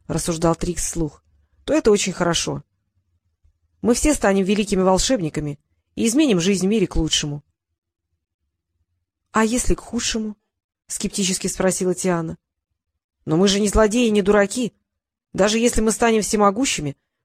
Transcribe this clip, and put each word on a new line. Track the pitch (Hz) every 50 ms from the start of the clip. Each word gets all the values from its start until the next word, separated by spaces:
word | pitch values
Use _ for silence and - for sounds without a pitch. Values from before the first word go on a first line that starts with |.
| _
рассуждал | - - 156 - - 165 156 170 165 170
Трикс | - - 180 165 151 -
вслух, — | - - 170 160 147 - _ _ _ _ _ _ _ _ _ -
то | - 277
это | 311 - 220
очень | 208 202 - 196 170
хорошо. | - 180 170 165 - - 160 143 139 - _ _ _ _ _ _ _ _ _ _ _ _ _ _ _ _ _ _ _ _ _ _ -
Мы | - 214 240
все | - - 302 277
станем | - - 202 196 196 190
великими | 180 208 202 208 202 202 190
волшебниками | 185 190 190 175 - - 262 214 165 147 - 156 151 147 143 _ _ _ _ _ _ _ -
и | - 220
изменим | 233 226 302 320 277 196 175
жизнь | 160 196 202 175 180
в | 190
мире | 220 226 185
к | - -
лучшему». | 165 160 151 - - - 147 147 147 _ _ _ _ _ _ _ _ _ _ _ _ _ _ _ _ _ _ _ _ _ _ _ _ _ _ _ _ _ _ _ _ _ _ _ _ _ _
«А | - 220 226
если | 214 240 240 - - 190
к | -
худшему?» — | - - - 240 - - - 220 220 214 208 _ _ _ _ _ _ _ _ _ _
скептически | - - - - - - - 196 180 190 - -
спросила | 185 - - 185 185 175 - 190 180 180
Тиана. | - - 185 175 170 160 160 170 - _ _ _ _ _ _ _ _ _ _ _ _ _ _ _ _ -
«Но | 147 156
мы | 170 196
же | 202 190 202
не | 214 202
злодеи, | - 214 220 208 214 247 247 220
не | 208 208
дураки. | 185 202 208 208 202 196 - 254 247 190 _ _ _ _ _ _ _ _ _ _ _ _ -
Даже | - 190 214 214
если | 226 233 233 - -
мы | 220 220
станем | 214 - 240 233 220 214
всемогущими, | 185 - - 214 208 202 190 226 269 - - - 147 143 - _ _ _ _ _ _